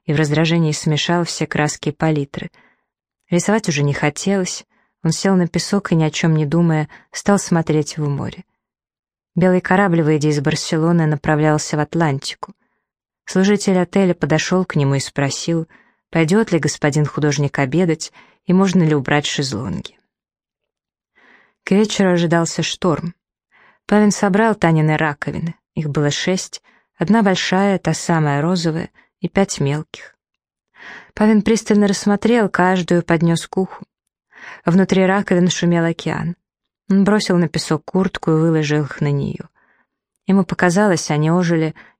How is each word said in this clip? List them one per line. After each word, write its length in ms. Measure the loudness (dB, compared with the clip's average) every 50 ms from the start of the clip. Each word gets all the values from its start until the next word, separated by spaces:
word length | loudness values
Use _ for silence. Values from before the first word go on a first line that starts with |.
| _
и 80 | -4 0
в 40 |
раздражении 540 | 0 0 0 2 0 0 2 2 2 2 0 -2
смешал 520 | -2 -2 -2 -2 -2 0 0 0 0 -2
все 220 | -4 -4 -6 -6
краски 460 | -4 -2 -2 -2 -2 -4 -6 -6 -6 -4
палитры. 580 | -2 0 0 0 0 -2 -6 -8 -12 -14 -14 _ _ _ _ _ _ _ _ _ _ _ _ _ _ _ -4
Рисовать 400 | -2 -2 0 0 0 0 0 -2
уже 120 | -2 -2 0
не 120 | -2 -2
хотелось, 720 | -2 -2 -4 -4 -2 -2 -2 -2 -2 -2 -4 -8 -12 -14 _ _ _ _ _ _ _ -4
он 100 | -4 -2
сел 220 | 0 0 2 2
на 140 | 2 2 0
песок 420 | -2 -4 -4 -2 -2 -2 -2 0
и, 40 | 0
ни 100 | 2 2
о 60 | 0
чём 260 | -2 -2 0 0 2
не 80 | 2 0
думая, 460 | 0 0 2 2 2 2 0 -2 -4 -8 -18 _ _
стал 280 | -16 -8 0 0 0 2
смотреть 580 | 2 0 0 0 0 0 0 0 0 -2 -4
в 100 | -6 -4
море. 380 | -4 -4 -4 -6 -8 -10 -14 -18 _ _ _ _ _ _ _ _ _ _ _ _ _ _ _ _ _ -4
Белый 280 | 0 2 2 2 2 2
корабль, 400 | 2 2 2 2 2 2 2 2
выйдя 260 | 2 2 2 2 0
из 100 | 0 0 0
Барселоны, 640 | -2 -2 -2 -4 -4 -2 0 0 2 2 2 2
направлялся 720 | 2 0 -2 -2 -2 0 2 2 2 2 0 -2 -4 -4 -4
в 20 |
Атлантику. 720 | -4 -2 -2 -2 0 0 -2 -4 -6 -10 -14 -14 -16 -20 -20 _ _ _ _ _ _ _ _ _ _ _ _ _ _
Служитель 540 | -4 0 0 2 2 2 0 2 0 0 0
отеля 340 | 0 0 0 2 2 2 0
подошёл 540 | 0 0 0 0 0 0 0 0 0 0
к 100 | 0 0
нему 200 | 0 0 2 0
и 40 | 0
спросил, 680 | -2 -4 -4 -4 -4 -2 -4 -6 -6 -4 -4 -4 -4 -6 _ _ _ _ _ _ _ _
пойдёт 420 | 0 0 2 2 2 2 2 2 0
ли 60 | 0
господин 480 | 0 -2 -4 -2 -2 0 0 2 0
художник 520 | 0 -2 -2 0 0 0 0 -2 -2 0 -2
обедать 540 | -2 0 0 0 2 2 0 -2 -4 -14 _ -20 -20 _ _ _ _
и 80 | 0 2
можно 300 | 4 4 4 4 4 4
ли 120 | 4 2
убрать 300 | 0 0 0 0 0 0
шезлонги. 760 | -2 -4 -4 -4 -4 -4 -6 -6 -6 -8 -8 -10 -12 _ _ _ _ _ _ _ _ _ _ _ _ _ _ _ _ _ _ _ _ _ _ _ _ _ _ _ _ _ _ _ _ _ _ -4
К 60 | 0
вечеру 400 | 2 2 2 2 0 0 2 2
ожидался 520 | 2 2 2 2 2 0 0 0 -2 -4 -6
шторм. 520 | -6 -4 -4 -2 -2 -2 -2 -4 -8 -12 _ _ _ _ _ _ _ _ _ _ _ _ _ _
Павин 240 | 0 2 4 4 4
собрал 440 | 2 2 0 0 2 2 2 2 0
Танины 440 | 2 2 2 2 4 2 2 2 0
раковины, 560 | 0 -2 -4 -6 -8 -8 -8 -6 -6 -8 -8 _ _ _ -8
их 140 | -8 -6 -4
было 220 | -2 0 0 0
шесть, 520 | -2 -2 -2 -2 -2 -4 -4 -8 -14 -18 _ _ _ _ _ _ _
одна 260 | -2 2 4 4 4 4
большая, 560 | 2 2 0 -2 -2 0 0 2 2 0 0
та 160 | -2 -2 -4
самая 480 | -4 -2 -2 0 0 2 0 0 0 0
розовая, 480 | 0 0 0 0 -2 -2 -4 -6 -10 _ _ _ _ _ _
и 80 | -8 -4
пять 320 | 0 0 0 0 0 -2
мелких. 560 | -2 -2 -2 -2 -6 _ -16 -20 -20 -20 _ _ _ _ _ _ _ _ _ _ _ _ _ -20 -20 -20 -20 -20 -20 _ -4
Павин 280 | 0 2 4 4 4 4
пристально 440 | 2 0 0 2 2 2 2 4
рассмотрел 600 | 2 0 0 0 0 0 0 2 2 2 2 2 0
каждую, 540 | 0 2 2 2 2 0 0 0 0 0 2
поднёс 440 | 2 0 2 2 2 0 0 -2
к 100 | -6 -4
уху. 280 | -4 -4 -4 -6 -14 -20 _ _ _ _ _ _ _ _ _ _ -20 -20 -20 -16 -8 -4
Внутри 420 | 0 2 2 2 2 2 2 2
раковин 420 | 2 2 0 0 0 0 2 2 2
шумел 360 | 0 0 0 0 0 2 0
океан. 520 | 0 -2 -4 -6 -6 -6 -6 -6 -8 -8 -10 _ _ _ _ _ _ _ _ _ 0
Он 140 | 2 2 4
бросил 340 | 4 2 0 2 0 0 0
на 100 | 0 0
песок 360 | -2 -4 -4 -2 -4 -4 -4
куртку 480 | -4 -2 -2 -2 -2 -4 -6 -2 0 2
и 20 |
выложил 500 | 2 2 2 2 0 0 0 0 -2 -2
их 160 | -4 -4 -4
на 100 | -2 -2
неё. 340 | -2 -2 -2 -4 -6 -10 -14 -18 _ _ _ _ _ _ _ _ _ _ _ _ _ _ _
Ему 180 | 0 2 2 2
показалось, 680 | 0 0 0 0 2 2 2 2 2 2 0 -2 -2
они 200 | -2 0 2 2
ожили 440 | 2 2 2 2 0 0 0 -2 -6 -8 -18 _ _ _